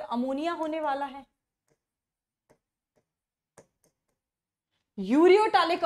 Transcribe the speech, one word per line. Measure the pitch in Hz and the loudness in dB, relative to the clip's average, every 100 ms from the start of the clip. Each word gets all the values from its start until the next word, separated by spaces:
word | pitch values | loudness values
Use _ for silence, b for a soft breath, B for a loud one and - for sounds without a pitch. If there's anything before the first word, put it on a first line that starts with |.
| - 233 | -4 -6
अमोनिया | 262 277 320 | -6 -6 -6
होने | 330 320 320 | -6 -6 -6
वाला | 302 277 277 | -6 -6 -8
है, | 269 262 _ _ _ _ _ _ _ _ _ _ _ _ _ _ _ _ _ _ _ _ _ _ _ _ _ _ _ _ _ _ _ _ _ _ _ _ - | -12 -20 _ _ _ _ _ _ _ _ _ _ _ _ _ _ _ _ _ _ _ _ _ _ _ _ _ _ _ _ _ _ _ _ _ _ _ _ -12
ureotalic | 190 269 359 392 440 392 330 349 | 0 4 6 6 4 0 0 0